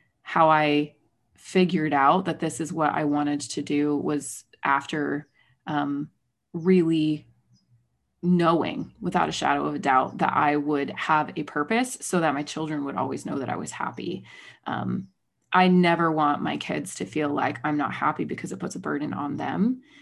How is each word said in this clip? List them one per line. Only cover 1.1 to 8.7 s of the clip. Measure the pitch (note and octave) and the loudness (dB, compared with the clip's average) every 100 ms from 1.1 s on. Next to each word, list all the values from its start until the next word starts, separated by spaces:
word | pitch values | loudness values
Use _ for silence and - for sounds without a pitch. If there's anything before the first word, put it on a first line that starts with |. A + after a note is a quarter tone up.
| _ _ _ | _ _ _
figured | - F#3+ F3+ F3 D#3 | -2 2 4 2 2
out | C#3+ C#3 F#3 | 4 4 4
that | F#3 - | 2 -4
this | D#3+ D#3 | -4 -4
is | D3+ | -6
what | E3 D3+ | 0 0
I | D3+ | 0
wanted | D3+ D3 D3 D3 | 0 0 0 -2
to | - - | -6 -8
do | D3 D3 D3 C#3+ | -2 0 2 0
was | C#3+ D3 C#3+ - - - | 0 -4 -4 -14 -18 -6
after, | D3 C#3 - D#3 C#3+ C#3+ - _ _ _ - | 0 0 0 -4 -2 -4 -8 _ _ _ -4
um, | D3 C#3+ C#3+ D3+ _ _ _ _ | -2 -2 -4 -8 _ _ _ _
really | E3+ E3+ F#3 E3 D#3+ D#3 D3+ - _ _ _ _ _ _ _ _ _ | -2 4 6 6 2 2 -2 -6 _ _ _ _ _ _ _ _ _
knowing | F3 F3 E3+ E3 E2 | 2 4 4 4 0